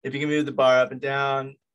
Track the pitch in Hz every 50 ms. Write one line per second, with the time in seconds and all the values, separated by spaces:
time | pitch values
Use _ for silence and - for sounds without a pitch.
0 | _ 135 135 139 147 151 151 151 151 143 131 135 131 131 127 127 127 113 120 127
1 | 143 139 139 139 139 139 139 135 135 135 143 _ _ _